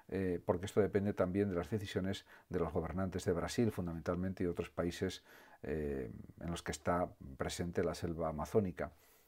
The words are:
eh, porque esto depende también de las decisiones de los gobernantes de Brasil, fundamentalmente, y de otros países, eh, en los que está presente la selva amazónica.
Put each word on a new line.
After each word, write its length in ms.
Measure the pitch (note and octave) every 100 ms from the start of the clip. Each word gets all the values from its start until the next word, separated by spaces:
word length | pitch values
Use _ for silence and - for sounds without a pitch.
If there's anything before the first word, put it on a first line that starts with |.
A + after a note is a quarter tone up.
| -
eh, 320 | F#2+ F#2 E2+
porque 220 | - F2+ G2
esto 140 | -
depende 320 | F#2+ G2+ G2+
también 360 | G2 F#2 F#2+ G2+
de 60 |
las 160 | F2 F2
decisiones 560 | A2 G2 G2 F#2 G2 - - _
de 100 | F2+
los 140 | E2
gobernantes 520 | E2+ D#2+ E2+ F#2+ F#2
de 80 | -
Brasil, 380 | E2 D#2+ - A2+
fundamentalmente, 720 | - F2 E2 D#2+ F2 F#2 F#2
y 40 | F2+
de 40 |
otros 180 | E2+ E2+
países, 540 | - F2 - F#2+ - - - - -
eh, 480 | - D#2 D2 C2+ A#1 - - -
en 100 | E2+
los 120 | E2+
que 100 | -
está 360 | F2 - F2+ E2+ - C#2 C2+
presente 480 | D#2+ - F2 E2+
la 100 | E2+
selva 340 | D#2+ F2 D#2+ D#2+
amazónica. 640 | D2+ D#2 A2+ F#2+ D#2+ D2+ - - -